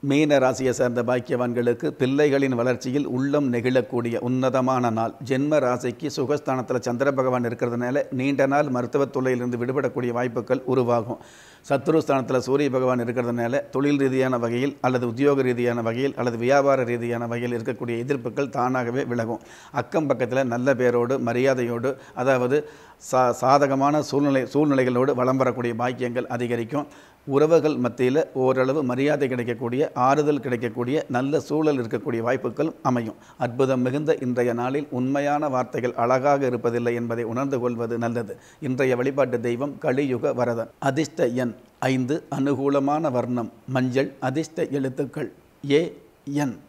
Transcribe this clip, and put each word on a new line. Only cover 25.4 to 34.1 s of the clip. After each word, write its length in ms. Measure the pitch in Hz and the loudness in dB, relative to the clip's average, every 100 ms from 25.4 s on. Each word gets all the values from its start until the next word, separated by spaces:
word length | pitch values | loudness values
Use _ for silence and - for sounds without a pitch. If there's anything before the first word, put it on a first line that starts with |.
| 127 117 120 | 0 0 -2
பாக்கியங்கள் 520 | 113 123 120 123 123 120 | -2 -2 -2 -4 -4 -4
அதிகரிக்கும். 600 | 123 120 117 113 147 147 - - _ - | -4 -2 -2 -4 -6 -8 -14 -20 _ -2
உறவுகள் 480 | 139 151 165 151 131 | 2 6 6 4 0
மத்தியில 480 | 123 120 127 139 156 | -2 0 2 2 0
ஓரளவு 480 | 131 131 131 131 147 | 0 2 2 2 0
மரியாதை 460 | 131 123 143 147 131 | -2 0 0 2 0
கிடைக்கக்கூடிய, 640 | 123 120 117 120 127 151 | -2 -4 -4 -2 -2 -2
ஆறுதல் 460 | - 127 143 151 147 | 0 2 4 2 0
கிடைக்கக்கூடிய, 640 | 131 120 117 120 120 147 - | -2 -2 -4 -4 -2 -2 -2
நல்ல 320 | 123 135 151 | -2 0 -2
சூழல் 400 | - 147 156 139 | -2 0 2 0
இருக்கக்கூடிய 360 | 113 120 147 117 | -2 -4 -4 -2
வாய்ப்புகள் 540 | 113 131 123 110 156 - | 0 0 -2 -2 -4 0
அமையும். 320 | 139 123 110 - - - | 0 0 -2 -10 -20 -6
அற்புதம் 420 | 123 120 135 131 | -6 0 2 2
மிகுந்த 360 | 127 135 151 | 0 -2 0